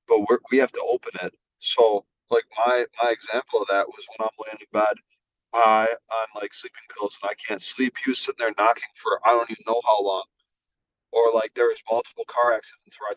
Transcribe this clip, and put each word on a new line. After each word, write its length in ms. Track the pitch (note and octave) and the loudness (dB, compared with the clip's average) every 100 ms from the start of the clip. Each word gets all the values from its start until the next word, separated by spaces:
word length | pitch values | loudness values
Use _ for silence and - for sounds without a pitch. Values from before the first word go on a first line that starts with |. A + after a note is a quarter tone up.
| - | 0
but 140 | A2 G#2 | 2 4
we're, 100 | A#2+ - | 0 2
we 60 | C3 | 2
have 120 | B2+ | 2
to 80 | - - | -2 -2
open 260 | - - F#2 | -2 -4 -10
it. 120 | F2+ - _ _ | -10 -12 _ _
So, 460 | - - A2+ G#2 - _ _ | -4 4 4 4 -4 _ _
like, 160 | A#2 - - A#2+ | -2 -2 -2 0
my, 200 | B2 A#2 - | 2 -2 -2
my 80 | A#2+ | -2
example 500 | A2+ - A#2 - A2+ | -2 -4 -6 -2 -2
of 60 | G2+ | 0
that 180 | G2 F#2 | 0 -2
was 180 | - - | -8 -20
when 180 | - A2 | -8 -8
I'm 80 | - | -8
laying 220 | A2 G#2+ | -14 -14
in 60 | G#2 | -6
bed, 260 | G#2+ G#2+ G#2 _ _ _ _ _ | 0 0 -2 _ _ _ _ _
high 340 | A#2 A2+ A2 A2+ A#2 _ | 2 4 4 2 -2 _
on, 160 | A2+ A2 G#2 | -6 -6 -8
like, 120 | G#2 | -10
sleeping 300 | - - - - - | -10 -18 -20 -20 -10
pills, 220 | G2+ - | -8 -6
and 80 | G2+ | -8
I 40 | G#2 | -8
can't 260 | - G2+ | -8 -8
sleep. 340 | - - C3 - | -8 -4 -4 -2
He 80 | - | -4
was 80 | B2+ | -2
sitting 180 | - - | -4 -4
there 140 | A2+ G#2 | -4 2
knocking 320 | A2 A#2 - - | 2 2 -4 -10
for 240 | - G2 A2 | -4 0 4
I 60 | |
don't 200 | A#2+ A#2 | 2 0
even 120 | A2 A2+ | -6 -4
know 140 | A#2 A2+ | -2 2
how 160 | G#2+ | 2
long. 200 | G2+ F#2+ - _ _ _ _ _ _ _ _ | 0 -4 -6 _ _ _ _ _ _ _ _
Or, 200 | A2+ A#2 | 2 4
like, 200 | A2+ A2 B2+ | 2 -2 0
there 120 | A#2+ | 0
was 160 | A2 - | 0 -2
multiple 340 | A2+ - - - | -4 -4 -12 -6
car 260 | A#2+ A#2+ | 0 2
accidents 440 | A2 - - _ - | 0 -4 -20 _ -12
where 120 | |
I 40 | G#2+ | -10